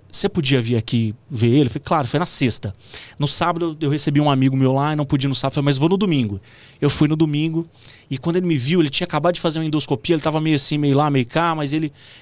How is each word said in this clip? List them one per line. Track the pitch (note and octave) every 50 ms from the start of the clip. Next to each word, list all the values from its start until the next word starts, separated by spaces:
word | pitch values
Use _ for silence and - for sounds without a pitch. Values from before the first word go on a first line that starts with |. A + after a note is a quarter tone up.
| - - -
"Você | - - G3
podia | - F3 D#3 B2+ C#3+ C3+ A#2
vir | A2+ B2
aqui | A#2 G#2+ - - A#2+ A2+ A2 G#2+ - _ _
ver | D#3 A2+ A2 A#2
ele?" | A#2 C#3+ D3
Eu | B2
falei, | - - -
"Claro", | - F3+ D#3+ C#3
foi | A#2+ - D3
na | F3
sexta. | - - - D3 B2 G#2 - - G#2 F#2+ - - - - - - - - -
No | C#3+
sábado | C#3+ - - E3+ E3 E3+ E3+ F3 E3+ D#3+ D3+
eu, | D#3+
eu | C#3+
recebi | C#3 D3+ - - D3+ C#3+
um | D3 D3
amigo | C#3 C3+ C3 C3+ C3+
meu | C3+ C3+ C3 C3
lá, | C3+ C#3 D3+ D#3
e |
não | D3+ D3
pude | C#3+ - C#3+ C3
ir | C#3
no | C3+
sábado, | - - C#3 -
falei, | - C#3
"Mas | C#3+ C#3+ C3
vou | C#3 E3
no | F#3
domingo." | G3 G#3+ G3+ E3 C#3 B2 G#2+ G2+ F#2+ - - - - - - - _
Eu | - D3
fui | C#3 - D#3+ D3
no | D#3
domingo, | D#3 E3 D#3 D3 D3 D#3 E3 D#3+ E3 E3 E3 _ - - - - - - _
e | C#3 C3
quando | - E3+ E3
ele | F#3 F#3
me | F3 E3
viu, | C#3 A#2+ C3+ E3+ F#3
ele | D#3+ C#3+
tinha | C#3 - F3+
acabado | - - D3+ C#3+ F3 F3
de | -
fazer | - F3 D3+ D#3+
uma | D#3+
endoscopia, | D#3 D3 D#3 C#3+ - D3 - - - F3
ele | D#3 -
tava | D#3+ D3+ D#3
meio | D#3 D#3 D#3
assim, | C#3+ - - D#3 D3
meio | D3 C#3+ C3+
lá, | C3+ D3 D3+
meio | C#3+ C3+ B2
cá, | A2 - D#3+ E3 E3+ D#3+
mas | D#3 D3+ C#3 C#3+
ele, | D#3 D#3 D3 C#3+ - - - - -